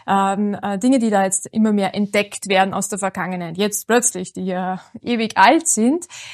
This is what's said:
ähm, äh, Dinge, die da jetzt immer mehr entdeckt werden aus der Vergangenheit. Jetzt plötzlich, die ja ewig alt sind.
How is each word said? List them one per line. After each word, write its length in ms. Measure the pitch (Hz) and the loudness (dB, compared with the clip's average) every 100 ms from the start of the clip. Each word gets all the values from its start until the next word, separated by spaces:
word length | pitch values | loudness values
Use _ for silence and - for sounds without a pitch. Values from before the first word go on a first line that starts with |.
| - | -2
ähm, 460 | 196 196 196 208 | 2 2 0 -2
äh, 260 | 202 202 196 | -4 -6 0
Dinge, 200 | 247 269 | 2 4
die 100 | 226 | 4
da 160 | 202 190 | 2 2
jetzt 220 | 185 - | -2 -4
immer 260 | 220 220 | 0 2
mehr 200 | 208 190 - | 2 0 -2
entdeckt 520 | 202 208 202 - 190 | 0 0 -2 -6 0
werden 260 | 190 196 | 2 2
aus 140 | 190 202 | 0 -6
der 100 | 196 | -4
Vergangenheit. 600 | 196 190 175 180 170 170 | -6 -6 -6 -6 -8 -2
Jetzt 300 | 208 208 - | -2 -2 0
plötzlich, 440 | 240 240 180 185 | 2 2 -4 -8
die 140 | - 185 | -8 -4
ja 340 | 180 185 185 - 226 | -4 -4 -6 -10 -14
ewig 360 | - 240 220 - | -4 -2 -2 4
alt 300 | 226 320 330 | 6 6 2
sind. 400 | - 226 330 - - - | 2 2 0 -4 -18 -18